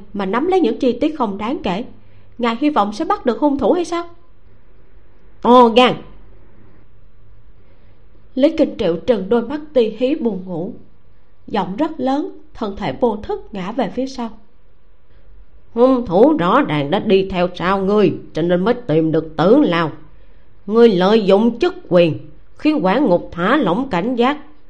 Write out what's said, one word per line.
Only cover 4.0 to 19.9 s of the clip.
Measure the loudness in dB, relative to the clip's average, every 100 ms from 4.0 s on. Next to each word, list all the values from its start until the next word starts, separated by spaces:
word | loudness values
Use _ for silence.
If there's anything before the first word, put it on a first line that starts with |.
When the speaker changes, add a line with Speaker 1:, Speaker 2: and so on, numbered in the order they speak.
| -8 -14 -18 -18 -18 -18 -18 -18 -18 -18 -18 -18 -18 -2
Speaker 2:
"To | 6 8 8 8
gan!" | 4 2 -8 -16 -16 -16 -16 -16 -16 -16 -16 -16 -16 -16 -16 -16 -16 -16 -18 -18 -18 -18 -18 -18 -8 2
Speaker 1:
Lý | 4 4
Kinh | 0 2
Triệu | 0 0
trừng | 0 0 2
đôi | -2
mắt | -2 -8 -2
ti | 0 0
hí | 0 -2 0
buồn | -2 -4 -8
ngủ, | -8 -8 -12 -18 -18 -18 -18 -18 -18 -6
giọng | -4 -4 -2
rất | -4 -2
lớn, | -2 -2 -4 -10 -16
thân | -8 -8 -6
thể | -6
vô | 0 -2 -2
thức | -6 -10 -8
ngã | -10 -8
về | -4 -4
phía | -4 -8
sau. | -6 -10 -10 -18 -18 -18 -18 -18 -18 -18 -18 -16 -16 -16 -16 -6
Speaker 2:
"Hung | 4 4 4 2
thủ | 6 6 6
rõ | 4 4
ràng | 2 0 0
đã | 0
đi | 4 2 2
theo | 0 -2 0
sau | 0 0 2
ngươi, | 4 4 2 -6
cho | -2
nên | 2 2 2
mới |
tìm | 0 2 2 2
được | 0 -2 2
Tử | 6 6
Lao. | 6 2 0